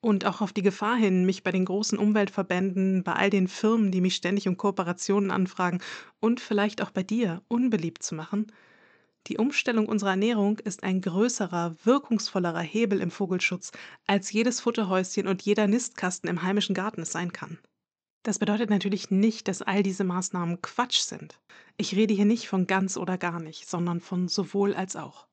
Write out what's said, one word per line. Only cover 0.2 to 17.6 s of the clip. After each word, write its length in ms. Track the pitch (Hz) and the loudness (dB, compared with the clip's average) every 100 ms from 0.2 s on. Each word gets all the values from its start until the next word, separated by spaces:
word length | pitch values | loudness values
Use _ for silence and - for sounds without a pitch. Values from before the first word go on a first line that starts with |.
| 190 | 2
auch 160 | 190 | -2
auf 100 | 196 | -2
die 120 | - | 2
Gefahr 320 | 196 190 208 240 | 0 0 -2 2
hin, 300 | 214 185 185 | 4 4 4
mich 180 | 185 | 2
bei 80 | - | 0
den 140 | 190 185 | 0 0
großen 320 | 190 214 208 | 0 0 2
Umweltverbänden, 1040 | 208 214 202 196 190 180 190 185 190 190 | 2 4 2 0 -2 0 0 2 2 2
bei 100 | 180 | 0
all 160 | - 196 | 2 4
den 180 | 196 185 | 4 2
Firmen, 440 | - 214 226 208 | 2 2 4 2
die 100 | 185 | 2
mich 140 | 185 - | 2 0
ständig 320 | 175 202 196 | -2 0 0
um 100 | 185 | 0
Kooperationen 760 | 202 196 170 180 - 202 196 | 0 0 -4 -4 0 2 2
anfragen 500 | 180 185 - 180 180 - - - _ | 0 -2 0 -2 -2 -6 -14 -16 _
und 200 | 220 240 | 0 0
vielleicht 420 | - 208 208 208 | 0 0 0 -2
auch 80 | - | -4
bei 140 | - | -4
dir 380 | 190 220 220 170 _ | -2 0 0 -2 _
unbeliebt 560 | 240 254 220 165 160 | 0 2 0 -2 -6
zu 120 | - 160 | -10 -8
machen, 360 | 156 202 214 - _ _ _ _ _ _ - | -4 -4 -4 -8 _ _ _ _ _ _ -8
die 100 | - | 0
Umstellung 500 | 240 - - 226 214 | 0 0 0 0 2
unserer 220 | 214 196 | 0 0
Ernährung 480 | 190 214 226 202 214 | 0 2 2 2 0
ist 240 | - 180 | -4 -6
ein 160 | - 190 | -2 0
größerer, 760 | 185 175 240 - 185 175 170 160 214 | 0 2 2 0 -4 -2 -4 -2 4
wirkungsvollerer 760 | 277 - 220 - 190 175 165 | 4 4 -2 0 -2 -2 -2
Hebel 400 | 165 214 226 196 | -2 0 2 2
im 120 | 180 | -2
Vogelschutz, 600 | - 190 180 - 180 - - - - - | -4 -2 0 -2 -4 -10 -16 -20 -14 0
als 280 | 196 196 | 0 2
jedes 260 | 208 233 240 | 0 2 2
Futterhäuschen 680 | - 233 202 190 185 - 190 | -2 0 0 0 0 -2 0
und 160 | 190 | 0
jeder 240 | - 208 208 | 2 2 4
Nistkasten 640 | 220 240 - 180 180 165 | 2 0 -4 -4 -4 -4
im 120 | 170 | -2
heimischen 320 | 180 202 202 190 | 0 0 0 -2
Garten 260 | 196 220 | -2 -6
es 120 | 165 | -8
sein 180 | 170 175 | -6 -6
kann. 260 | - - 165 | -8 -12 -14